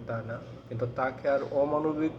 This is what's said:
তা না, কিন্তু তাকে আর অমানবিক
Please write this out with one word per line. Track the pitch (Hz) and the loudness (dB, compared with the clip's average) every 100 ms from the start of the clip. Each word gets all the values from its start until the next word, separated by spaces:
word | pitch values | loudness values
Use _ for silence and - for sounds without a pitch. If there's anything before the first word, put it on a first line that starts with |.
| 117 | -4
তা | 117 110 | -6 -4
না, | 117 - - - | -8 -10 -14 -10
কিন্তু | 117 120 127 | -4 -2 0
তাকে | 131 127 147 | -2 0 2
আর | 139 143 | 2 2
অমানবিক | 147 147 151 156 151 156 | 2 4 4 2 2 0